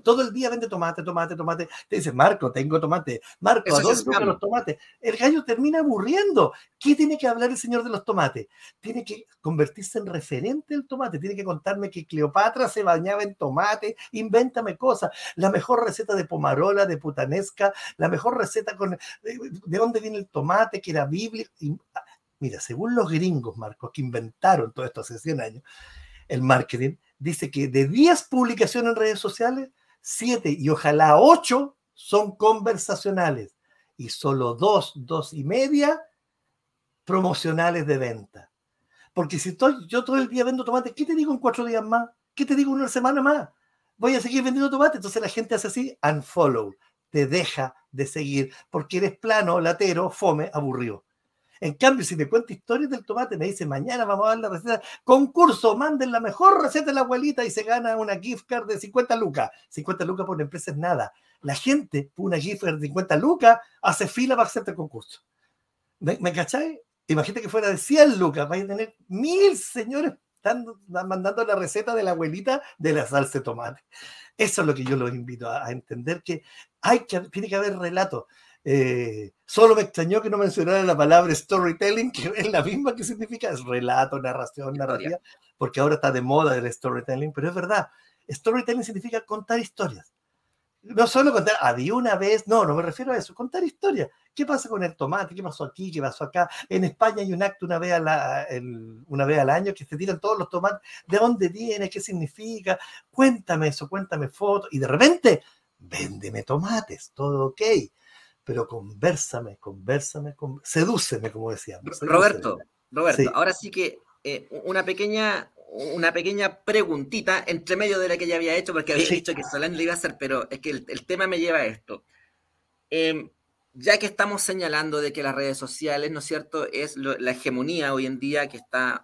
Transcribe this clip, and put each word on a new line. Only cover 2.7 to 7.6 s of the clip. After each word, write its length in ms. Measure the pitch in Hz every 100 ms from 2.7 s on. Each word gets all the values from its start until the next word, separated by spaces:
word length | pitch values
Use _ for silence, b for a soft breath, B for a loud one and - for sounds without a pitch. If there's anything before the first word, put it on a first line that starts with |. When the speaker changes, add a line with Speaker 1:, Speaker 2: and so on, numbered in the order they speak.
| 156
Speaker 1:
tomate. 440 | 156 175 143 117 B B
Marco, 300 | 196 226 190
Speaker 2:
Eso 80 | 147
Speaker 1:
¿a 20 |
Speaker 2:
es 40 |
Speaker 1:
dónde 180 | 196 240
están 240 | - 202 208
Speaker 2:
spam. 20 |
Speaker 1:
los 100 | 175
tomates?". 400 | 202 240 240 - b b
El 160 | 233 226
gallo 300 | 262 311 -
termina 340 | 233 294 320
aburriendo. 720 | 294 214 214 370 403 277 156 B B _
¿Qué 160 | 277
tiene 240 | 285 302 302
que 80 | 262
hablar 260 | 233 240
el 60 |
señor 280 | 247